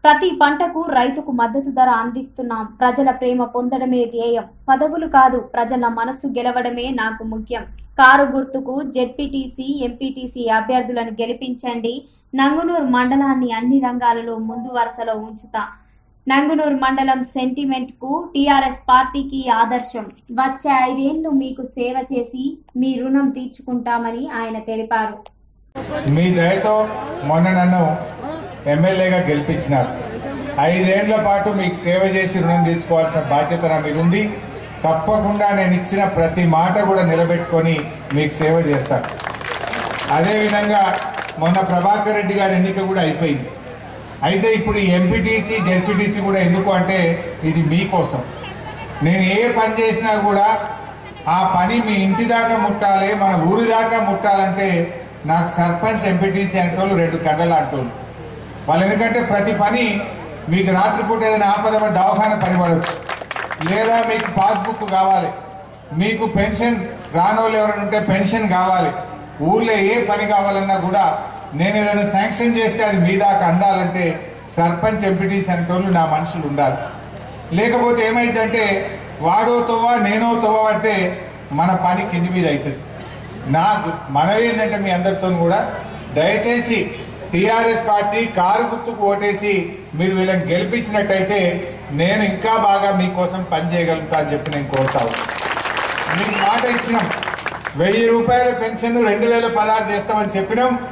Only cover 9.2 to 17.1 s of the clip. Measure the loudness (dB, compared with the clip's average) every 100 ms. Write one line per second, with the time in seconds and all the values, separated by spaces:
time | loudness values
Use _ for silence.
9.2 | -6 -6 -6 -8 -6 -4 -4 -6 -8 -8
10.2 | -10 -4 0 0 2 0 0 -4 -6 -4
11.2 | -4 -4 -6 -8 -6 -4 -4 -6 -14 _
12.2 | _ 0 2 2 0 0 2 2 2 2
13.2 | 2 0 0 -2 2 2 2 0 0 0
14.2 | -4 -6 -6 -8 -6 -2 -2 -4 -4 -4
15.2 | -8 -14 -10 -8 -8 -12 _ _ _ _
16.2 | 0 2 4 2 2 2 0 2 2